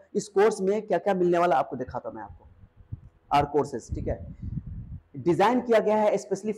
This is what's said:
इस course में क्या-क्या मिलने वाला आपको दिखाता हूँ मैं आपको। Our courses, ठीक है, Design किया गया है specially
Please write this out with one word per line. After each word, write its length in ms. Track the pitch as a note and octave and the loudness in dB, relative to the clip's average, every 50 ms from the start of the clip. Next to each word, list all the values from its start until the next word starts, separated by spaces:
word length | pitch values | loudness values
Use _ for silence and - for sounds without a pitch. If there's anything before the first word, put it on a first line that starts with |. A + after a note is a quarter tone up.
| - _ - | -14 _ -6
इस 140 | G#3 - - | -6 -6 0
course 320 | - G4 G4+ A4+ - - | 2 4 4 4 2 0
में 260 | F#3 F#3+ G3+ A3 G#3 | 0 0 0 -2 -2
क्या-क्या 280 | - F#3 E3+ - G3+ G3 | -2 -2 0 0 0 2
मिलने 240 | F#3 F3+ F3 F3 E3+ | 2 2 4 4 4
वाला 180 | F3 F3 E3+ | 4 4 4
आपको 200 | C#3 C#3+ - C#3+ | 2 0 -2 -6
दिखाता 320 | A#2+ B2+ - - A#2+ - A#2 | -8 -8 -8 -8 -10 -10 -10
हूँ 80 | A2+ | -12
मैं 60 | A2+ | -12
आपको। 260 | G#2 G2+ - - - - - - - - _ - - _ - - - - _ _ _ - C#3+ | -14 -16 -18 -20 -20 -20 -20 -20 -20 -20 _ -20 -18 _ -16 -16 -16 -18 _ _ _ 0 2
Our 100 | C#3+ C#3+ D3 D3 | 2 2 2 2
courses, 380 | D3 C3+ - - A2+ - - - | 0 0 0 -4 -10 -8 -8 -8
ठीक 140 | D3 - D#3+ | -6 -4 -4
है, 280 | B2 A2+ G2+ - - - - - - - - - - - - - - - - _ - | -6 -6 -8 -14 -14 -12 -10 -8 -8 -8 -8 -8 -10 -12 -12 -12 -14 -16 -16 _ -14
Design 440 | C#3+ A2+ F3 E3+ C#3+ G3 F#3 B3 B3 | -4 0 0 2 4 4 2 2 2
किया 180 | A#3+ A#3+ A#3 A3 | 2 4 4 4
गया 180 | F#3+ G#3 G#3+ | 4 4 2
है 160 | G#3+ G#3+ G#3 - | 4 4 2 2
specially 380 | G3 - - F#3+ F#3+ - G#3+ G3+ | 0 -2 -4 -6 -4 -4 -6 -4